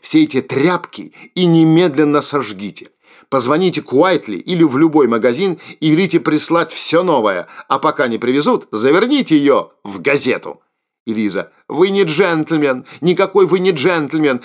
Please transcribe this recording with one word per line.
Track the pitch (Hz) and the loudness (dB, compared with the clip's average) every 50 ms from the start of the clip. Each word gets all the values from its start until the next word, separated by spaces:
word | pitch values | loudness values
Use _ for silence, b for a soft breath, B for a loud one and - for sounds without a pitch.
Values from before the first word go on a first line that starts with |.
все | B - - 156 156 | B 0 2 2 2
эти | - - 131 | 2 0 -4
тряпки | - - 131 135 139 175 180 170 170 - - - 85 - B B B B B | -4 -2 -2 0 0 0 0 -2 -6 -10 -16 -16 -16 -18 B B B B B
и | 180 180 | 0 2
немедленно | 170 165 165 160 160 160 165 185 175 135 139 156 147 147 147 | 4 4 6 6 6 4 4 4 2 2 2 0 2 2 0
сожгите. | 139 - - 143 123 104 104 92 104 98 - - - - _ b b b b b b b | -2 -2 -6 -6 -6 -6 -10 -10 -12 -12 -12 -14 -20 -20 _ b b b b b b b
Позвоните | - 135 117 123 151 160 190 180 - 151 | -4 -2 0 0 0 0 0 0 -2 -4
к | - - | -6 -2
Уайтли | 123 135 170 190 180 147 - 110 101 | 2 2 2 2 2 -2 -2 -6 -12
или | 85 - 151 180 170 165 | -10 -6 -4 0 2 2
в | 151 123 | 2 2
любой | 135 165 160 147 156 139 | 2 2 2 4 4 2
магазин | 113 117 117 104 127 120 139 196 190 170 B B B B B | 2 2 0 0 0 0 0 -2 -4 -4 B B B B B
и | - 156 | 0 0
велите | 151 160 190 170 165 165 | 2 2 0 0 0 -2
прислать | - 165 151 151 - - 165 170 160 - | 0 0 -2 -2 -2 0 0 0 -2 -2
все | - - - - 156 165 185 | -6 -12 -6 0 0 0 2
новое, | 180 156 127 107 104 95 90 87 B B B B B | 2 0 2 2 0 -2 -2 -6 B B B B B
а | 139 139 | -4 -2
пока | 151 156 143 - 143 120 | 0 -2 0 0 -2 -2
не | 117 104 | -2 -4
привезут, | 117 120 131 143 147 247 247 - - - | -2 0 0 0 2 0 0 -2 -2 -6
заверните | - 107 113 135 151 185 220 247 294 277 196 - 160 | -6 -2 2 2 2 2 2 2 0 -2 0 2 2
ее | 147 143 143 131 104 - - _ _ - | 2 4 4 2 2 0 -4 _ _ -18
в | 104 98 95 | -16 -12 -6
газету». | 82 139 139 139 127 127 107 87 - - 71 _ _ _ _ _ _ _ _ _ - | -2 -2 -2 -2 0 -2 -4 -4 -6 -12 -18 _ _ _ _ _ _ _ _ _ -10
Элиза. | 113 110 107 110 101 90 95 87 b b b b b | -8 -6 -4 -4 -4 -4 -6 -8 b b b b b
«Вы | - 143 180 202 | -2 0 0 0
не | 196 196 196 | 2 0 -2
джентльмен, | 160 151 156 202 180 170 156 151 - 165 156 147 139 131 127 - B B B | -2 0 0 0 0 0 -2 -2 -2 -2 -2 0 -2 -2 -4 -8 B B B
никакой | B 175 180 175 196 190 - 214 190 | B 0 2 2 0 0 2 2 2
вы | 165 170 196 | 4 2 0
не | 180 190 | 0 0
джентльмен, | 180 147 127 190 180 165 147 131 156 160 151 143 131 120 | -2 0 0 0 0 0 -2 -4 -2 0 0 0 0 -2